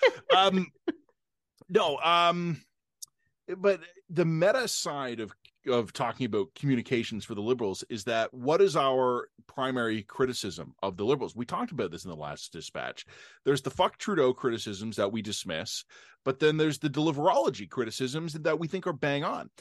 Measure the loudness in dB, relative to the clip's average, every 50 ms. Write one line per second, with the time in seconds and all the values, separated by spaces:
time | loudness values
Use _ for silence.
0 | 4 4 4 2 0 2 4 6 6 4 4 2 0 -2 _ _ -8 -8 -8 -8
1 | _ _ _ _ _ _ _ _ _ _ _ _ -10 2 2 2 4 4 0 0
2 | 2 4 4 6 6 4 4 2 0 -2 -2 -4 -8 _ _ _ _ _ _ -20
3 | -20 _ _ _ _ _ _ _ -10 -10 -8 0 2 2 2 2 -2 -16 -20 -20
4 | _ -6 0 2 2 2 4 4 4 4 4 2 0 -2 -4 -4 -4 -4 -4 -4
5 | -4 -4 -4 -6 -8 -10 -10 _ _ _ _ _ -2 2 2 2 2 0 -4 -4
6 | -4 -2 -2 -2 -2 0 0 0 0 -2 _ -4 0 2 2 2 2 0 0 0
7 | 0 -2 -6 -8 -8 -8 -8 -4 0 0 0 0 0 -4 -4 -6 -8 -10 -10 -8
8 | -4 -2 0 0 0 -2 -4 -4 0 2 4 6 4 4 4 2 2 4 4 4
9 | 2 2 0 -2 -4 -10 _ _ -20 -12 -6 -4 -2 -2 0 0 0 0 0 -2
10 | -4 -8 -2 0 0 0 0 -4 -6 -6 -8 -10 -14 -14 -10 -6 -6 -4 -4 -2
11 | 0 0 0 0 0 -8 -6 -8 -6 -4 -4 -4 -4 -4 -4 -4 -4 -4 -6 -10
12 | -12 -12 -12 -10 -10 -10 -10 -10 -14 -14 -14 -14 -14 -10 -10 -8 -8 -8 -10 -12
13 | -18 -20 -20 -20 -20 -20 -16 _ 0 0 0 0 0 -6 0 2 0 0 0 -4
14 | -4 -2 2 4 4 4 2 2 -2 -2 -2 -2 -4 -8 -8 -8 -8 -6 -2 0
15 | 0 0 0 -4 -4 -4 -6 -8 -6 -6 -6 -6 -6 -6 -8 -10 -12 _ -20 -20
16 | -20 -20 -18 _ -4 -4 -2 4 4 4 4 4 2 2 0 0 -4 -2 0 2
17 | 0 0 0 2 2 4 4 4 2 2 -2 -4 -10 -8 -4 -4 -4 -4 -2 -4
18 | -4 -4 -4 -4 -6 -6 -8 -2 0 0 0 0 -2 -4 -4 -4 -4 -4 -4 -2
19 | -2 0 0 0 -2 -4 -4 -6 -10 -14 _ -20